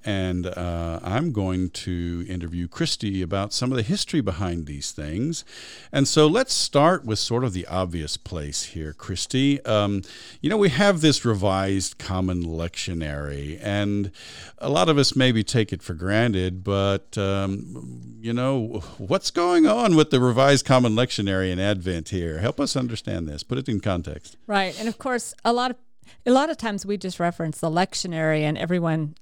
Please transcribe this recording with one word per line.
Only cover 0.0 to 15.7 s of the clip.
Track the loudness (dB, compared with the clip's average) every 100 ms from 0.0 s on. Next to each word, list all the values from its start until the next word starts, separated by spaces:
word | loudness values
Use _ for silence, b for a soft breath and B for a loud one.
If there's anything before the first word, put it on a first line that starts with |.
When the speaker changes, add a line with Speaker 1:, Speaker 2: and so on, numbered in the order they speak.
| -4
Speaker 1:
and, | -2 0 -2 -2
uh, | -4 -4 -2 -4 -6
I'm | -4 -2 0
going | 0 0 0 -2
to | -4 -6 -4 -4 -4 -6
interview | -8 -6 -6 -6
Christy | -4 -2 -2 -2 -4
about | -2 -2 -2
some | -2 -2
of | -2
the |
history | 0 -2 -2 -2
behind | -2 -2 -4 -4 -6
these | -8 -10
things. | -8 -6 -4 -4 -6 B B B B B
And | 0 4
so | 6 6
let's | 6 2
start | 0 0 4 4 4 0
with | -2
sort | 0 0
of | 0
the | -2 -4
obvious | -2 -2 -2 -6 -8
place | -8 -8 -6 -6 -8
here, | -8 -8
Christy. | -10 -8 -6 -2 0 2 2 2
Um, | 2 2 0 B B B B
you | -2
know, | 4
we | 4
have | 6 4 6
this | 4 4 2
Revised | 2 2 2 2 0 -2 -8
Common | -6 -2 0 -2 -4
Lectionary, | -4 -6 -6 -6 -6 -6 -6 -6 -8 -8 -8
and | -4 -2 0 0 -4 B B B B -8
a | -2
lot | 2 4
of | 4
us | 4 4
maybe | 4 4
take | 2 0 0